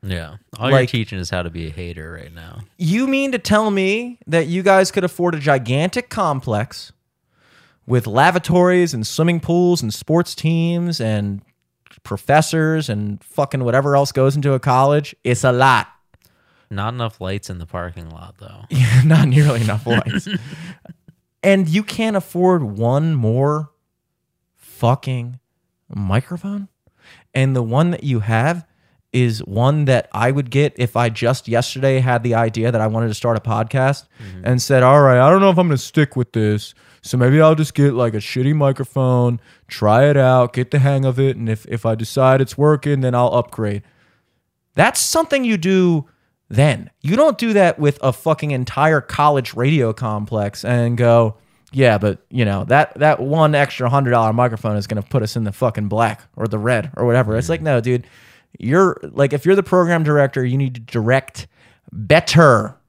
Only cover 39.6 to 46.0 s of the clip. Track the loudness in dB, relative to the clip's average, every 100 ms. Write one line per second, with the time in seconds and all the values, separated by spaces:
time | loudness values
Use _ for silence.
39.6 | _ -2 2 4 4 4 4 4 2 -2
40.6 | -2 0 2 2 -2 0 -2 -2 -4 -6
41.6 | -6 -6 -4 -4 -4 0 2 4 0 0
42.6 | 0 2 0 -2 0 0 2 0 -2 -6
43.6 | -6 -6 -12 _ _ _ _ _ _ _
44.6 | _ 0 0 0 -2 -2 -2 -2 0 -2
45.6 | 0 2 2 0